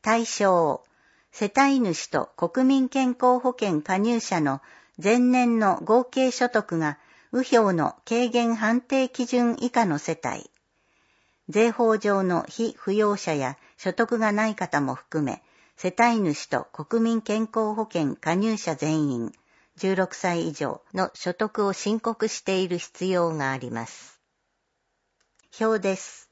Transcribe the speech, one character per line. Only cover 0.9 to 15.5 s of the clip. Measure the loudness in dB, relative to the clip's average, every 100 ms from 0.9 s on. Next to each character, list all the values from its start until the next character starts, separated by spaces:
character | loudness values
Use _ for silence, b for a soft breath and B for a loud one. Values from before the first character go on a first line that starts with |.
| b b b b
世 | -6 -2 2
帯 | 4 4
主 | 2 -2 -2
と | -4 -4 -4
国 | -2 2 4
民 | 4 2
健 | 0 -2
康 | 2 2 4
保 | 2
険 | -2 -2 -2
加 | 0 0
入 | 2 0
者 | -2 -2
の | 0 -2 B B B -4
前 | 2 4
年 | 4 4 4 2
の | 2 0
合 | 2 2
計 | 2 0 0
所 | 2 0
得 | 0 -2 -2
が、 | -2 -4 b b b
右 | -4 2 4
表 | 4 2
の | 0 -4 -4
軽 | -2 0
減 | 2 0 0
判 | 2 0
定 | 0 0 0
基 | -2 0
準 | 2 2 0
以 | 0
下 | 2
の | 2 0
世 | -2 -6
帯。 | -4 -8 -12 _ _ _ _ _ _ _ _ _ -6
税 | 2 2
法 | 4 2 2
上 | 2 0
の | 2 -2 -4
被 | -4 -4 -4
扶 | -4
養 | 0 2 0
者 | -2
や | -2 -4 -6 b b
所 | -8
得 | -2 0 2
が | 0
な | 0 -2
い |
方 | -2 -4 -2
も | -2
含 | -6 -6 -4
め、 | -2 -4 b